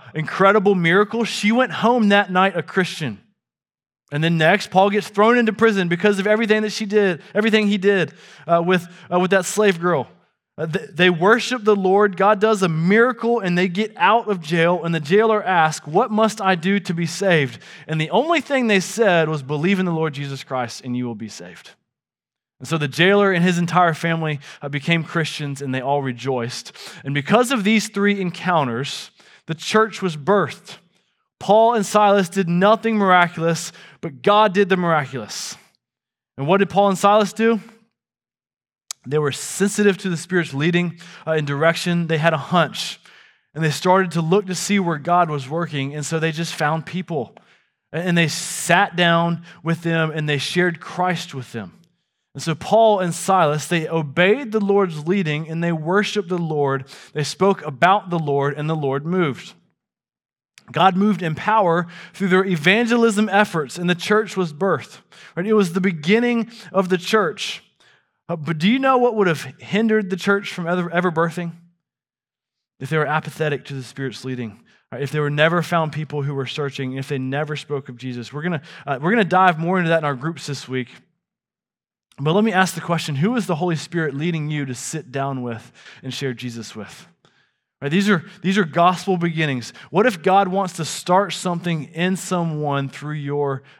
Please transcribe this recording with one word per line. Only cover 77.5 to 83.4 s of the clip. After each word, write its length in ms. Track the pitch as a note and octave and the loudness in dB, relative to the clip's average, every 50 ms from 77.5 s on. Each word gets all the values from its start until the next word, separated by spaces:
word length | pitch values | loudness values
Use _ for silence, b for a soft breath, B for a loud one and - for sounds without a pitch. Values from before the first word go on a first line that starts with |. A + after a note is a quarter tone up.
| D3+ | -6
spoke 320 | C#3+ - - D3 C3+ C3+ - | -10 -8 -8 -8 -8 -8 -10
of 80 | B2 | -14
Jesus. 360 | A#2 B2+ C3 B2 B2 A2+ - | -12 -10 -10 -10 -10 -12 -12
We're 100 | C3+ D3 | -10 -8
gonna, 200 | D#3 F3+ F3 C#3 B B B B B | -6 -4 -4 -6 B B B B B
uh, 120 | C#3+ C#3 B2+ | -6 -6 -2
we're 100 | D3 F3+ | 0 0
gonna 140 | A3+ A#3 G3 | 2 2 2
dive 340 | D#3+ F3+ F#3 F#3+ F#3 E3 D#3 | 2 4 4 4 4 4 2
more 200 | E3 F3 F#3+ F#3 | 0 0 0 0
into 120 | E3+ E3 | 2 2
that 80 | E3 E3 | 2 2
in 60 | D3+ | 2
our 100 | D3 C#3 | 0 -4
groups 300 | A#2+ B2+ E3 E3+ C#3 - | -4 -6 -8 -8 -8 -10
this 220 | - C#3 C3 - A#2+ | -10 -10 -10 -8 -8
week. 200 | C3 B2+ B2 - - - _ _ _ _ _ _ _ _ _ _ _ _ _ _ _ _ _ _ _ _ _ _ _ - | -6 -6 -6 -8 -12 -20 _ _ _ _ _ _ _ _ _ _ _ _ _ _ _ _ _ _ _ _ _ _ _ -6
But 140 | C#3 D#3 | -2 0
let 120 | E3+ G3+ A3 | 2 2 2
me 80 | A3+ | 2
ask 220 | F3+ F#3 F#3 F3 - | 2 2 0 0 -2
the 60 | E3 | -6
question, 340 | - - E3+ E3 - - C#3+ | -4 -4 -4 -4 -2 -4 -2
who 220 | C3+ E3 A3 B3+ | 0 0 0 0
is 100 | A#3+ | 0